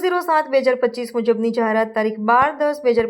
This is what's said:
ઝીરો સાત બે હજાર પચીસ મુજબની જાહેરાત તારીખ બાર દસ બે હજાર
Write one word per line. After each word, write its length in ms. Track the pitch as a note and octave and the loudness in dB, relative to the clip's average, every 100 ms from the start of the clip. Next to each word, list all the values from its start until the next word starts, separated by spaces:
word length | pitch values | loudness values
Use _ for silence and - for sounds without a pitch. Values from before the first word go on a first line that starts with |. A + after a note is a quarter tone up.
ઝીરો 160 | F4+ F4+ F4 | 0 0 0
સાત 240 | D#4 D4+ | 0 2
બે 80 | C4+ B3+ | 0 2
હજાર 80 | B3+ | 2
પચીસ 300 | B3 A#3 A#3+ A#3+ | 0 -4 -8 -4
મુજબની 360 | A3+ A3 A3+ A#3 | 0 0 0 0
જાહેરાત 380 | A3+ A3 A3 A3 | 0 0 0 -2
તારીખ 240 | G#3+ G#3+ G#3+ | -2 -2 2
બાર 200 | A#3+ C#4 D4+ | 4 2 0
દસ 240 | D4 D4 C4 | -2 -2 0
બે 80 | A#3 | 0
હજાર 80 | A3+ | 0